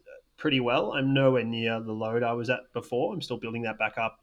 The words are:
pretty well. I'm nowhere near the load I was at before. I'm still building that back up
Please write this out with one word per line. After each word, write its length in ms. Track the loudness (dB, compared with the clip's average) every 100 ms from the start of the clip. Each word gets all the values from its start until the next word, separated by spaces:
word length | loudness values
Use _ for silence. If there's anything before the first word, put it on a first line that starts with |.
| -20 -20 _ -4
pretty 240 | 0 2
well. 320 | 2 2 2
I'm 220 | 0 2
nowhere 320 | 6 6 4 2
near 340 | -2 0 -2
the 140 | -4
load 280 | -4 -2 0
I 120 | 0
was 160 | 0 -2
at 240 | -2 -4
before. 400 | -10 -4 -2 -2
I'm 80 | -4
still 160 | -6 -6
building 240 | -6 -4
that 180 | -4 -2
back 180 | -4 -2
up 220 | -4 -6